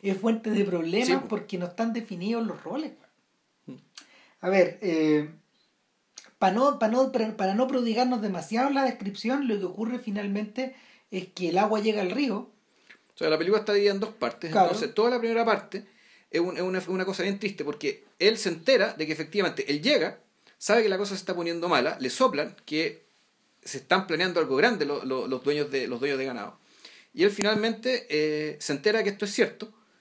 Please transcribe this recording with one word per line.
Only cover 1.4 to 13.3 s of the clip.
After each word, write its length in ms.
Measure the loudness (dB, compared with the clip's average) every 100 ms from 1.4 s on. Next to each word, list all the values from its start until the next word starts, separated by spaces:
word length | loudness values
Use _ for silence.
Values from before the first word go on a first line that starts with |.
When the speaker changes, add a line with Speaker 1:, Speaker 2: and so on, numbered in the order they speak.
| -6 -6
Speaker 1:
no 80 | -6
están 260 | -4 -4
definidos 540 | -4 -6 -6 -4 -2 -4
los 160 | -6
roles. 300 | -8 -8 -8 -12 _ _ _ _ _ _ -20
Speaker 2:
Mm. 80 | -20 _ -20 -20 -20 _ _
Speaker 1:
A 80 | 2
ver, 300 | 4 4 2
eh, 480 | -2 2 4 4 0 -8 _ _ _ _ _ _ _ -20 -20 _
pa 120 | 2
no, 280 | 4 2 2
pa 100 | 2
no, 240 | 2 2
para, 240 | 0 -2 -2
para 180 | -2
no 120 | 0 0
prodigarnos 520 | 0 0 2 0 0
demasiado 460 | -2 -6 -4 0 0
en 60 |
la 100 | 2
descripción, 640 | 0 -2 -8 -6 -2 -2 0
lo 100 | -2
que 60 |
ocurre 340 | -4 -4 -6 -6
finalmente 760 | -6 -6 -4 -4 -4 -6 -8 -8 -20 -20 _
es 180 | -10 -10
que 200 | -6 0
el 80 | 2
agua 220 | 2 2
llega 220 | 0 0
al 80 | -2
río. 400 | 0 -2 -2 -6 _ _ _ _ -20 _
Speaker 2:
O 40 | -4
sea, 100 |
la 100 | 0